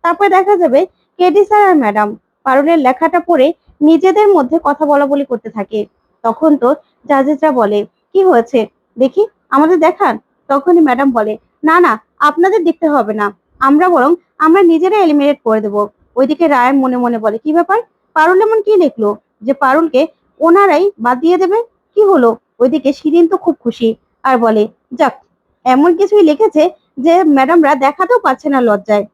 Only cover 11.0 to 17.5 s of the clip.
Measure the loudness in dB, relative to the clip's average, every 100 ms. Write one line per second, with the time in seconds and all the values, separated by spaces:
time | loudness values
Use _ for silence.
11 | -2 -2 -4 -8 _ _ -2 0 0 -2
12 | _ _ -2 0 0 0 -2 -2 -2 -2
13 | -2 -4 -6 -8 _ _ 0 2 2 2
14 | 0 -2 _ _ 0 2 2 2 0 0
15 | 0 0 0 -2 -2 -4 -4 -6 -6 _
16 | _ -4 -2 -2 0 0 0 0 -2 -2
17 | -4 -4 -4 -6 -4